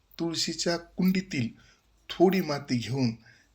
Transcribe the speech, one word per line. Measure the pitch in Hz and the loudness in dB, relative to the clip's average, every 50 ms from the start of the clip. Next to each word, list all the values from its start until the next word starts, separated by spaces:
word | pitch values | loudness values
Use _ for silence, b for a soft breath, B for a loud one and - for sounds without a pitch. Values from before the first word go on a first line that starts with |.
| _ _ - - | _ _ -8 -6
तुळशीच्या | 165 170 160 151 - 170 165 - - 175 170 | -4 -4 -2 -2 -4 -4 -4 -2 -2 -2 -2
कुंडीतील | 170 - - - - 180 185 190 185 - - 160 139 117 110 b b b b b b b b _ _ _ - | -2 -4 -8 -4 0 2 2 2 2 -2 -2 -2 -2 -2 -4 b b b b b b b b _ _ _ -8
थोडी | - - 175 190 185 190 | 2 4 6 6 6 4
माती | 165 151 143 139 131 - 131 | 0 -2 -4 -6 -4 -2 -2
घेऊन | 120 107 104 127 139 127 113 113 B B B B B B B B | -2 -2 -2 -2 0 0 0 -2 B B B B B B B B